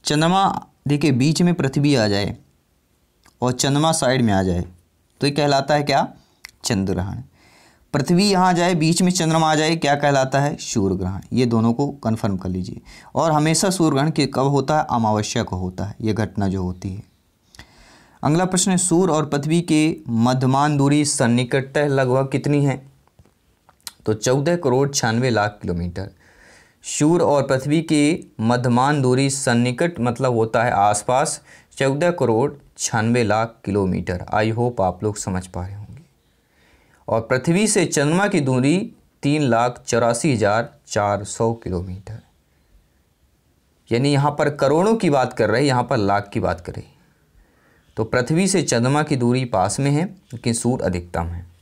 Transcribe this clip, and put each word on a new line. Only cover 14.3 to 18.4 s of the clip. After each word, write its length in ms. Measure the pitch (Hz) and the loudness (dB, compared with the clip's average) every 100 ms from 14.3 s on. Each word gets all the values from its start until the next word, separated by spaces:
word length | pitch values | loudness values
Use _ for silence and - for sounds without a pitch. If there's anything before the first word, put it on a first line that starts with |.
| - 139 | 0 0
होता 320 | 143 135 156 | 0 2 0
है? 60 | - | 0
अमावस्या 540 | 120 110 107 107 120 | 0 2 0 -2 -4
को 120 | 98 | -4
होता 300 | 92 92 92 | -4 -6 -6
है 100 | 95 - | -10 -6
ये 120 | 110 | -4
घटना 340 | 101 107 - 98 | -2 -4 -2 -2
जो 160 | 95 | -2
होती 260 | 90 90 101 | -4 -6 -10
है। 140 | 92 - _ _ _ _ - - _ - - _ _ | -12 -16 _ _ _ _ -20 -20 _ -20 -20 _ _
अगला 220 | 135 160 | 0 0